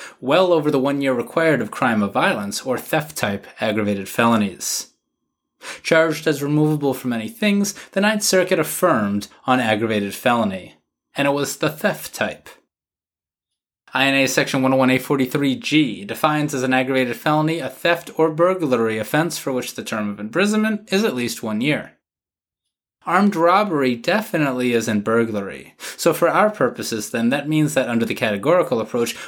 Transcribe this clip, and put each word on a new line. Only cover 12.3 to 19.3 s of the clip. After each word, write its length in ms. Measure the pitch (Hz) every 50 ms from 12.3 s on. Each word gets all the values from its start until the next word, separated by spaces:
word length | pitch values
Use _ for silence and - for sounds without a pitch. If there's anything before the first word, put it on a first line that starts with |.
| - - _ - - - _ _ _ _ _ _ _ _ _ _ _ _ _ _ _ _ _ _ _ _ _ _ _ _ _ - -
I 120 | 131 131
N 80 | 139 135
A 120 | 135 135
Section 340 | 131 135 - 143 135 - 139
one 140 | 131 131 131
oh 20 |
one 140 | 131 131 127
A 80 | 131 127
forty-three 560 | - - 147 139 131 123 - 147 143 139 127
G 500 | 113 - - 147 156 151 123 104 90 98
defines 480 | 104 113 - - 156 151 151 147 151 151
as 100 | 131 123
an 120 | 127 131
aggravated 420 | 127 131 127 135 131 131 120 117
felony 420 | - - 156 151 156 156 156 160 165
a 100 | 135 127
theft 400 | - - - - 170 170 - - - -
or 120 | 160 160
burglary 680 | 156 151 170 180 190 185 165 139 127 117 113 110 110 110
offense 400 | 107 - - 151 156 175